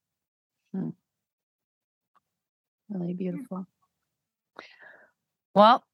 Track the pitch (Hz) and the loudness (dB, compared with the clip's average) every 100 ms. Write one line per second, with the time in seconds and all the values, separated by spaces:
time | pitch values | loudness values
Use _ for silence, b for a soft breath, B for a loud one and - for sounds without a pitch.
0 | _ _ _ _ _ _ _ 190 160 - | _ _ _ _ _ _ _ -8 -8 -10
1 | _ _ _ _ _ _ _ _ _ _ | _ _ _ _ _ _ _ _ _ _
2 | _ _ _ _ _ _ _ _ - 196 | _ _ _ _ _ _ _ _ -12 -8
3 | 175 180 185 180 247 185 185 _ _ _ | -8 -6 -6 -8 -10 -12 -14 _ _ _
4 | _ _ _ _ _ - B B B B | _ _ _ _ _ -20 B B B B
5 | B B _ _ _ 196 214 247 - | B B _ _ _ 6 6 6 0